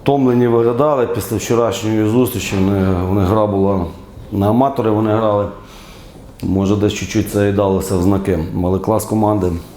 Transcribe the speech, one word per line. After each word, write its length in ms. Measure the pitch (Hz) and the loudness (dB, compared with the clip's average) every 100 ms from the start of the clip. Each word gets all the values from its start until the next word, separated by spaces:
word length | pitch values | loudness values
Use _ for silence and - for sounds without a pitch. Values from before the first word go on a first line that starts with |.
втомлені 440 | - 139 127 120 120 | 2 2 4 4 4
виглядали 600 | 117 117 120 151 143 117 | 4 2 2 2 2 0
після 300 | - - 110 | -2 -4 -4
вчорашньої 680 | - 117 117 95 107 110 107 | 0 2 2 0 -2 0 2
зустрічі. 460 | 117 127 101 - 98 | 2 0 -2 -4 0
Вони, 400 | 95 98 95 92 92 | 0 2 0 0 0
вони 140 | 101 | 0
гра 260 | 92 110 104 | 2 2 2
була 380 | 98 98 95 82 - - - - | 2 0 0 -4 -10 -18 -18 -8
на 180 | 101 101 | -2 2
аматори, 420 | 117 135 135 110 | 2 2 0 0
вони 220 | 107 107 | 0 0
грали. 340 | 107 110 104 101 - - - - - - - - - | 0 2 0 -2 -8 -18 -20 -20 -20 -20 -20 -20 -8
Може, 320 | 90 92 98 101 | -2 0 2 2
десь 180 | 104 | 0
чуть-чуть 380 | - 95 110 101 | -2 -4 -2 -2
це 180 | 104 101 | 0 0
і 20 | |
далося 460 | 98 98 95 - 95 | 2 2 0 0 0
в 40 | |
знаки. 380 | 90 98 98 90 80 - | 2 0 0 -2 -2 -4
Але 160 | 90 95 | -2 -2
клас 260 | 95 92 - | 0 -2 0
команди 460 | 110 104 104 90 85 - | 0 0 0 0 -4 -10